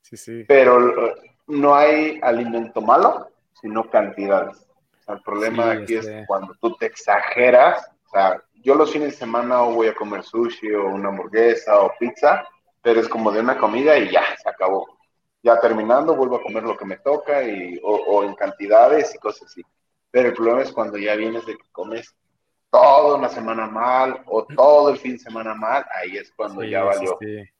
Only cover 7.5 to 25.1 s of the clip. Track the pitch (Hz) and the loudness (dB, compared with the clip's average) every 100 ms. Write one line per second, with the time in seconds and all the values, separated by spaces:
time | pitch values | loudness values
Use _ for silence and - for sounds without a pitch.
7.5 | 123 156 - - _ _ 98 95 - _ | 6 4 2 -10 _ _ 0 0 -2 _
8.5 | _ 123 147 151 151 147 131 117 117 123 | _ 0 2 2 0 -6 -8 -6 -6 -2
9.5 | 127 120 117 113 104 104 101 - 113 117 | 0 0 0 -2 -2 -10 -10 -8 -4 -4
10.5 | - 107 107 98 98 98 98 90 107 117 | -6 -6 -4 -4 -4 -8 -8 -4 2 2
11.5 | 113 - 104 98 - 120 - 143 190 - | 2 2 2 2 -2 -6 0 2 2 -4
12.5 | _ _ _ 120 113 113 113 107 104 120 | _ _ _ 0 2 0 -2 -2 0 -2
13.5 | 127 110 113 147 143 95 90 - - - | 0 -2 0 2 2 2 0 -2 -6 -10
14.5 | - 92 98 - _ _ _ _ _ 120 | -4 -4 -2 -8 _ _ _ _ _ 2
15.5 | 196 202 110 110 127 160 143 123 120 - | 4 2 0 0 0 2 0 0 -2 -6
16.5 | 110 110 104 101 92 135 147 147 143 123 | -8 -8 -8 -10 -8 -4 -4 -2 -4 -4
17.5 | 98 90 87 98 104 85 101 101 95 98 | -8 -10 -8 -2 -2 0 0 -2 -6 -10
18.5 | - 101 110 123 151 - - 104 - _ | -8 2 6 6 4 -2 -6 -10 -10 _
19.5 | - - _ _ _ _ 123 123 - 117 | -20 -20 _ _ _ _ 0 0 0 0
20.5 | 123 135 - 107 104 104 107 110 113 110 | 0 -2 -6 -6 -6 -4 -4 -4 -8 -12
21.5 | 110 _ - 104 113 - _ _ _ _ | -16 _ -14 -12 -12 -14 _ _ _ _
22.5 | _ _ 123 143 139 147 143 123 127 113 | _ _ 4 6 6 4 0 -4 -8 -10
23.5 | 113 110 110 123 127 131 123 - 110 - | -8 -8 -6 -2 0 -2 -6 -6 -6 -4
24.5 | 147 139 147 147 127 131 | 4 6 8 4 0 -8